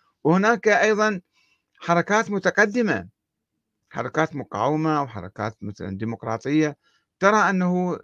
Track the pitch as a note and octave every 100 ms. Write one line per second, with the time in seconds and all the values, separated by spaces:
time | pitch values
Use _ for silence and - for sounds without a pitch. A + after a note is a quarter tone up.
0 | _ _ D3 F3+ G#3 A#3 G#3+ G3+ G#3 G#3
1 | G#3+ F#3+ - _ _ _ _ _ - E3+
2 | E3 G#3 A3+ G3+ F3+ F#3 G#3 A3 A3 A2+
3 | F2+ _ _ _ _ _ _ _ _ -
4 | A#2+ - D#3 D3 G#2+ G2+ A#2+ D#3 D#3 D3+
5 | C#3 G2+ F#2 - G#2 - G#2 G2+ F2+ F#2+
6 | A2 A2+ A#2 A2+ - D3+ D3+ C#3+ _ _
7 | _ _ G3 G#3+ F#3 F#3 F3+ F3+ F3+ D#3